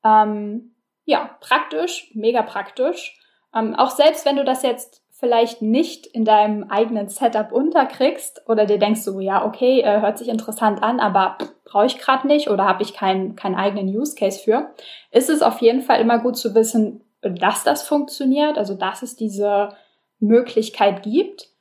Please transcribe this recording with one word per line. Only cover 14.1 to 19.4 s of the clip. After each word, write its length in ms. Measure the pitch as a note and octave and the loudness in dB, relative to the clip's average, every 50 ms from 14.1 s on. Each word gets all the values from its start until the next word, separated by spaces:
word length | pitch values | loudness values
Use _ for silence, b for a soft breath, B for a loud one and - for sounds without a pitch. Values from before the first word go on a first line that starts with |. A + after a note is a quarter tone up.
| - | -4
Case 240 | - G#3+ G3 G3 - | -4 -4 -4 -4 -4
für", 340 | - - G#3+ B3 - - B B B B B B B B | -2 0 0 0 0 -6 B B B B B B B B
ist 180 | - A#3 C4 - | 2 2 2 4
es 120 | D#4 D4+ | 2 2
auf 180 | - - A3+ - | 2 0 0 4
jeden 200 | A#3+ A3+ A#3 C4 | 2 4 4 2
Fall 180 | C4 - B3+ A3 | 2 2 2 2
immer 200 | A3+ A3+ A#3+ A#3 | 4 2 2 2
gut 180 | A3+ B3 A#3+ | 0 -2 -4
zu 180 | - - A3+ G3 | -2 -6 0 2
wissen, 480 | A3+ A3 A3 - A3+ G#3+ G#3 - - _ _ _ _ | 2 2 4 2 0 0 0 -2 -12 _ _ _ _
dass 440 | - G3+ F3+ F3+ - G3 - - - | -6 -6 -4 0 0 0 0 0 0
das 200 | - D4 D4 - | 0 0 0 -2
funktioniert, 720 | - D4+ D4 C4+ C#4 - - C#4+ C4 C4+ D4 D4 - D4+ | -2 -2 -2 -2 -4 -8 -4 0 0 2 2 2 0 0
also 180 | - G#3 G3 G3 | -2 -4 -4 -4
dass 280 | F#3 F#3+ F#3+ G3 - B3+ | -6 -6 -6 -6 -8 -14
es 140 | A#3+ - | -14 -10
diese 520 | _ A3+ G#3+ G3 G3 | _ -6 -6 -4 -2